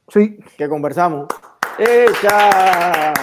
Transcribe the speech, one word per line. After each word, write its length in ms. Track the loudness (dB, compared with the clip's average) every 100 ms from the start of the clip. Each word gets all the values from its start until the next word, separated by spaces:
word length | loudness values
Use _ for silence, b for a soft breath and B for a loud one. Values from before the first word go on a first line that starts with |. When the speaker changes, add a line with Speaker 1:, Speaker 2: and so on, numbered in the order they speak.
| _
Speaker 1:
Sí. 280 | 0 0 -4 -20 -10
Speaker 2:
Que 100 | -6
conversamos. 600 | -6 -6 -2 -4 -4 -8 -12 -14 _ -12 -4
¡Echa! 1400 | 0 4 2 2 0 2 4 4 2 0 0 -2 -2 -4